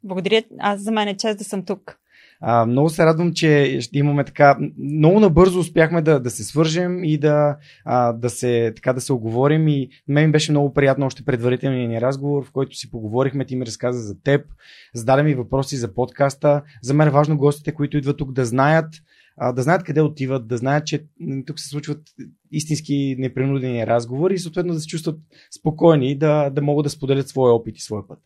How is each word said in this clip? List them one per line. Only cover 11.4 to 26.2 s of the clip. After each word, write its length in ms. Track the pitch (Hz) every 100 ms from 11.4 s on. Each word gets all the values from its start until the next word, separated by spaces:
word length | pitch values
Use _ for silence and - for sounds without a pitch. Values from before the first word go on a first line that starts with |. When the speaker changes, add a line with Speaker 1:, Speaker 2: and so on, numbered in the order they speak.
| 120 123 139 131 120
Speaker 2:
ни 140 | 113
разговор, 440 | 120 135 139 143 127
в 60 |
който 240 | - 135 -
си 160 | -
поговорихме, 540 | 120 107 113 135 139 131
ти 100 | 127
ми 100 | 123
разказа 340 | 107 127 123
за 220 | 107 95
теб, 240 | - 143 - - _ - -
зададе 300 | 120 113 135
ми 120 | 151 147
въпроси 420 | 107 135 139 139
за 160 | 117
подкаста. 680 | 95 120 - 139 135 151 147 143 -
За 120 | 117
мен 140 | 143 156
е 40 |
важно 260 | 143 147 151
гостите, 360 | 143 147 -
които 240 | 151 143 147
идват 200 | 135 143
тук, 140 | 139
да 140 | 127 123
знаят, 420 | 123 139 160 160 - _ _ _ _
а, 120 | 123
да 100 | 123
знаят 220 | 127 185
къде 180 | 185 147
отиват, 460 | 156 151 131 131 113
да 100 | 120
знаят, 280 | 123 147 156
че, 200 | 151 151 _
м, 220 | 170 135 131
тук 120 | 147
се 100 | -
случват 300 | 143 147 151 _ _ - _ _
истински 640 | 151 156 151 156 143 139 127
непринудени 680 | 131 127 135 135 127 120 110
разговори 460 | 117 117 131 180
и 60 | 190
съответно 340 | 175 180 175
да 60 | 165
се 80 | 151
чувстват 320 | 165 156 156 - _ _ -
спокойни 520 | 156 156 170 156 131
и 60 |
да, 320 | 139